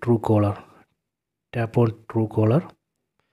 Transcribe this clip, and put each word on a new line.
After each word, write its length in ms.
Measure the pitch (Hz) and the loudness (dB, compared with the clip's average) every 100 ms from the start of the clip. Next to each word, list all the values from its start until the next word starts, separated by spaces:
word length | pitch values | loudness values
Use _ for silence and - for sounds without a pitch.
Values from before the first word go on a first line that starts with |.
Truecaller. 600 | 120 117 - 104 104 104 - _ _ _ _ _ _ _ _ | 0 0 2 2 0 -4 -12 _ _ _ _ _ _ _ _
Tap 280 | 120 110 - | -6 -2 0
on 140 | 117 107 - | 0 -2 -8
Truecaller. 600 | 113 110 - 110 135 - - _ _ _ _ _ | -4 -2 0 2 2 -2 -12 _ _ _ _ _